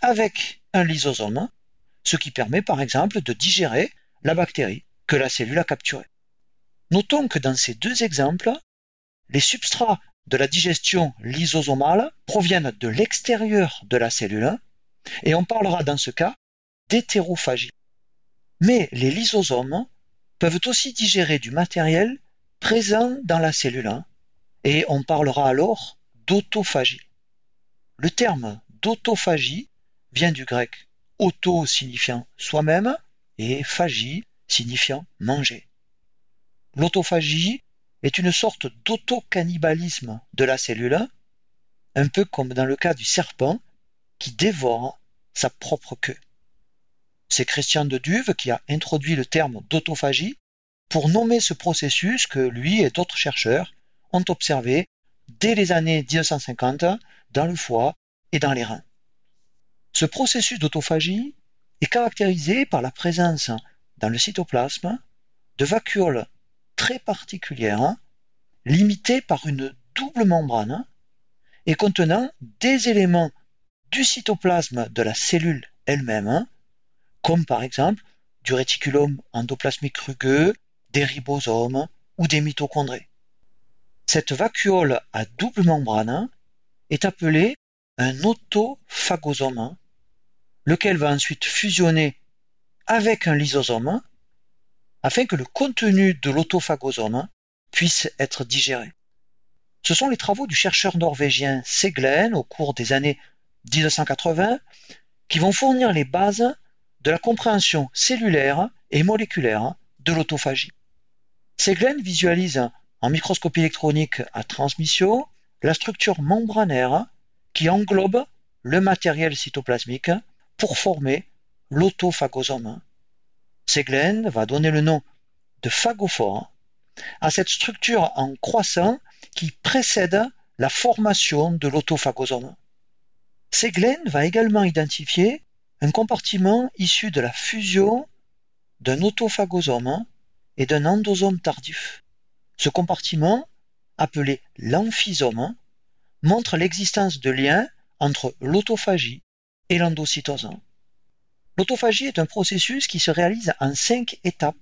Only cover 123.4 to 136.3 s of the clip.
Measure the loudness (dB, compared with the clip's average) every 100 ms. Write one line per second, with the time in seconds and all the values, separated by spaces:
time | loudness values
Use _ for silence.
123.4 | _ _ -4 -2 0 0 2 0 -2 -2
124.4 | 0 2 2 4 2 2 -2 _ _ _
125.4 | _ _ -4 0 0 0 -4 -2 -2 -4
126.4 | -10 _ _ _ _ -18 -16 -4 -2 0
127.4 | -2 -2 -4 -2 0 2 0 0 -6 -4
128.4 | -2 0 0 2 2 0 -6 -20 -14 -8
129.4 | -8 -4 0 0 2 0 2 2 0 -6
130.4 | _ -2 -2 0 2 2 2 2 2 2
131.4 | 2 0 0 0 0 0 -2 -2 -4 -4
132.4 | -6 -16 _ _ _ _ _ _ _ _
133.4 | -6 -2 0 2 2 2 -2 0 2 2
134.4 | 4 4 2 2 -2 -4 -2 2 2 2
135.4 | -10 _ _ -2 0 2 0 -2 -2